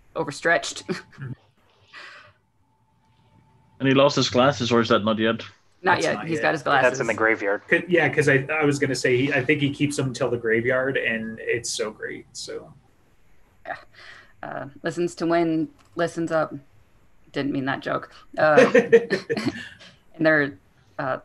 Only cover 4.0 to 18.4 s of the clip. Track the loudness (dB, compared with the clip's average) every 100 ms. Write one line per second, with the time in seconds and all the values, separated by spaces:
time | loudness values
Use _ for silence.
4 | 4 4 0 4 4 2 2 2 4 2
5 | 2 0 0 -2 -8 -20 _ _ 0 0
6 | 0 -2 -4 -2 -2 -2 0 2 2 0
7 | -4 0 2 2 0 -4 0 -2 2 0
8 | 2 2 2 2 0 -2 0 0 -2 -2
9 | 0 0 2 -2 0 0 0 0 -2 -2
10 | -4 -2 -4 -2 0 0 0 0 0 -2
11 | -2 -4 -6 -10 -6 -6 -4 -6 -6 -8
12 | -12 -14 -16 -16 -14 -14 -14 -20 _ _
13 | _ _ _ -20 _ _ -14 -14 -14 -20
14 | -20 -20 -20 _ -12 -10 -12 -10 -8 -4
15 | -4 -4 -2 0 0 -2 -4 _ _ -6
16 | -4 -4 -2 -2 -2 -6 -18 -20 _ _
17 | _ _ _ -6 -4 -4 -4 -6 -4 -6
18 | -6 -20 -14 2